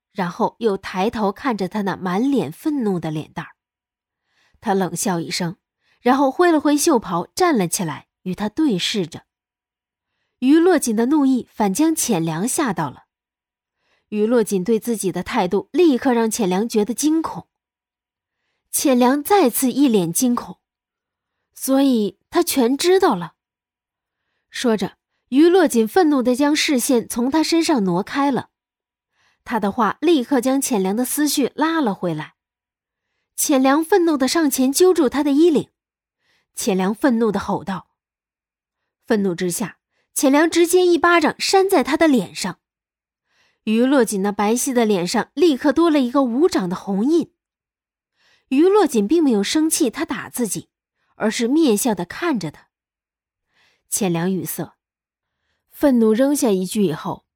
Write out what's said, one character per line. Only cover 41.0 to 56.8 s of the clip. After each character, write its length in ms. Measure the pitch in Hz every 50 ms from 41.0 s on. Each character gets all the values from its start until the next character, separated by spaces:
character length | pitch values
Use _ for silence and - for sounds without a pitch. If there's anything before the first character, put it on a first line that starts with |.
| - 349 349 339
掌 160 | 311 - - -
扇 280 | - - - 381 381
在 160 | 392 392 277 240
他 140 | 262 302
的 100 | - 330
脸 280 | 311 269 226 175 156 151
上。 240 | - - 185 - _ _ _ _ _ _ _ _ _ _ _ _ _ _ _ _ _ _ _ _ _ -
于 200 | 220 214 226 247
落 220 | 262 294 269 226
锦 160 | - 208 190
那 100 | 190 208
白 220 | 208 - 208 208 233
皙 200 | 240 - 277 247
的 120 | 247 226
脸 220 | 214 208 170 175
上 240 | 175 - 220 185 _ -
立 240 | 277 370 339 269
刻 160 | - - 294 262
多 160 | 330 339 339
了 100 | 302 294
一 120 | 254 240
个 120 | 254 285 269
五 240 | 240 226 269 330
掌 220 | 370 - 277 190 175
的 60 | 185
红 280 | - - 196 196 190 226
印。 300 | 285 330 330 240 - _ _ _ _ _ _ _ _ _ _ _ _ _ _ _ _ _ _ _ _ _ _ _ -
于 140 | 262 277 330
落 240 | 381 403 427 370
锦 200 | - - 220 202
并 160 | 214 311 349 311
没 60 | 269
有 140 | 226 202 202
生 260 | - - 311 311 320
气 220 | - - 330 226
他 120 | - 269 320
打 240 | - 262 180 123
自 200 | - - - 240
己， 220 | 190 - 165 - _ _ _ _ _ _ _ _ _ _
而 140 | - 190 220
是 180 | - - 233
蔑 300 | 226 277 320 330 262 208
笑 160 | 208 - 247 208
地 100 | 185 180
看 360 | - - - 359 349 277 196
着 100 | 170 151
他。 200 | - - _ _ _ _ _ _ _ _ _ _ _ _ _ _ _ _ _ _ _ _ _ _ _ _ _
浅 240 | - - - 208 180
良 200 | 170 165 170 190
语 120 | 190 175 139
塞， 320 | - - - 160 - _ _ _ _ _ _ _ _ _ _ _ _ _ _ _ _ _ _ _ _
愤 300 | _ - 311 285 254 233
怒 140 | 226 220 220
扔 220 | 214 269 277 294
下 140 | 277 285 226
一 160 | 196 185 190
句 180 | 185 - 214